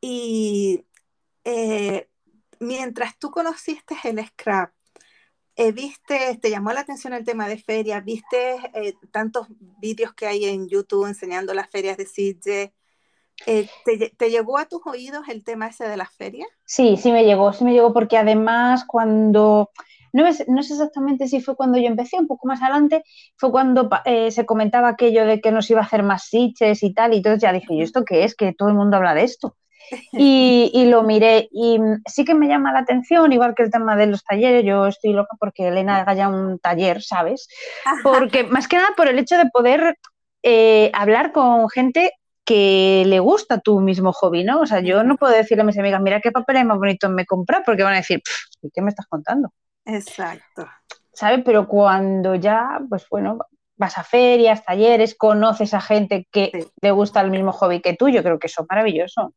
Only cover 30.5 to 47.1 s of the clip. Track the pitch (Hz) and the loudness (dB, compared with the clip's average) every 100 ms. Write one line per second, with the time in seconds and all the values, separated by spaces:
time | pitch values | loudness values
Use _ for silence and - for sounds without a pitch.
30.5 | 240 240 247 247 233 220 214 226 220 220 | 4 4 4 6 6 4 4 4 4 2
31.5 | 202 233 226 220 214 - - 277 311 294 | -2 0 2 0 -2 -6 -4 0 2 2
32.5 | 285 277 262 254 254 247 339 320 247 240 | 2 0 -2 0 -4 2 4 4 4 2
33.5 | 220 226 226 220 208 214 202 - 202 254 | 0 0 0 0 2 2 0 -4 0 2
34.5 | 247 202 196 196 202 214 202 202 220 202 | 2 2 2 0 -2 -2 -2 -2 -6 -8
35.5 | - 180 180 190 196 190 196 196 190 190 | -4 -4 -2 0 -2 0 0 -2 -2 -6
36.5 | 185 175 170 185 208 - 185 170 254 - | -4 -4 -2 -2 -2 -6 -4 -4 -4 -10
37.5 | - - - - 311 269 262 247 269 220 | -20 -18 -8 -4 0 2 2 2 0 0
38.5 | 254 - 349 381 403 311 254 247 349 294 | -2 0 2 2 2 2 2 0 2 4
39.5 | 247 240 285 339 320 _ _ _ _ - | 4 4 4 2 -2 _ _ _ _ 2
40.5 | 226 226 220 214 208 208 226 302 302 254 | 6 6 6 4 2 2 2 2 2 4
41.5 | 240 220 - 254 285 359 - _ _ - | 4 2 0 0 2 0 -2 _ _ 0
42.5 | 220 196 190 190 190 190 190 190 415 - | 2 4 4 4 4 4 4 4 2 0
43.5 | 226 214 208 190 185 190 180 185 170 190 | -2 2 2 2 0 -2 0 -2 0 -2
44.5 | 285 311 208 180 196 233 269 277 226 220 | 0 0 -2 0 2 2 2 4 4 2
45.5 | 214 214 202 202 196 196 208 226 240 247 | 2 0 0 -2 0 0 0 -2 -4 -2
46.5 | 262 240 202 202 190 196 | 0 2 0 0 -2 -4